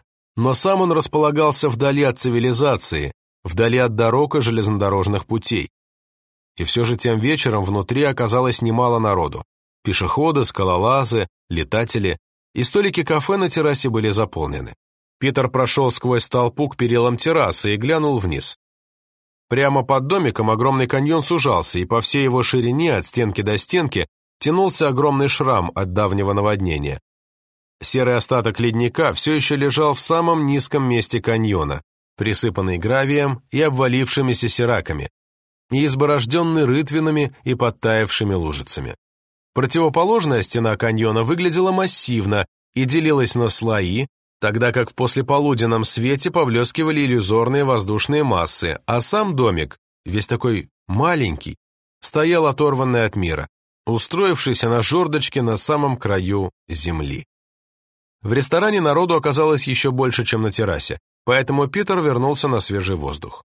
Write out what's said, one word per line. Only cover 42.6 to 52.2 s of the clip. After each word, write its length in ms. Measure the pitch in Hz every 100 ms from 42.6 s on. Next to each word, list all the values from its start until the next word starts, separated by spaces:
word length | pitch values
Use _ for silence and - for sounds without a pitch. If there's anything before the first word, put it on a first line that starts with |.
| _
и 120 | 120 131
делилась 500 | 156 156 143 120 120
на 140 | 117
слои, 580 | - 113 104 90 104 135 _ _ -
тогда 320 | 107 113 120
как 180 | 127 113
в 60 | -
послеполуденном 880 | 123 139 127 143 147 123 117 113
свете 480 | 107 117 123 139 180
поблескивали 720 | 175 135 117 120 - 160 151
иллюзорные 640 | 139 123 98 113 117 139
воздушные 600 | 135 120 95 107 - 147
массы, 560 | 139 92 82 - 85 76 -
а 140 | 120
сам 340 | - 208 208 139
домик, 420 | 117 85 73 - _ _
весь 220 | - 101 -
такой 440 | 120 123 104 - _ -
маленький, 720 | 98 160 170 110 73 73 73 _ _ _ _
стоял 480 | - 151